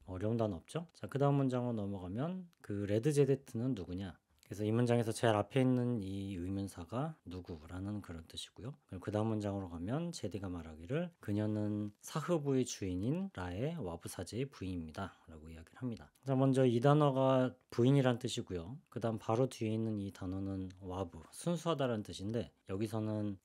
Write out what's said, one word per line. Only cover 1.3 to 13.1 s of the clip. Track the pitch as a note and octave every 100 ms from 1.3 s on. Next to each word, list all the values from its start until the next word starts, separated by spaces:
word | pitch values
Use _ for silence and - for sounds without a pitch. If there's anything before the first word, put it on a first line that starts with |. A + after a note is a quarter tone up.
| C#3+
문장으로 | C3 B2 B2
넘어가면 | A2+ G2+ G2 F2+ G#2+ D#3+ F#3 F3 _
그 | - G2+ G2+
레드 | G#2+ C3+
제데트는 | C#3+ C3+ C#3 - A2+ B2+
누구냐? | G#2+ E2+ F2+ F#2+ - _ _
그래서 | - G2
이 | G#2+
문장에서 | A2+ A#2+ A#2+ A2+
제일 | - A#2
앞에 | G#2 - C3+
있는 | B2+ B2 B2 A#2+
이 | F#2+ G2 G2 F#2
의문사가 | F2+ G2 G2 - E2 A2+ D#3+ D#3
누구라는 | - F2+ F2 D#2+ D#2 F2+ G2 G#2
그런 | F#2 E2 E2+
뜻이고요. | G2 - - C3+ D3 _
그리고 | F#2
그 | -
다음 | G#2 A2
문장으로 | G#2+ G2+ G2 F#2
가면 | E2 F#2 C#3 E3+
제디가 | E3 G#2+ G#2 F#2+
말하기를, | F2 D#2+ D#2 E2+ D3 F3 -
"그녀는 | - G#2 G#2+ G#2+ G#2+ G#2 G#2 -
사흐부의 | - D#3+ D3 E3+ C#3+ C3 B2
주인인 | - F#2+ F2+ A2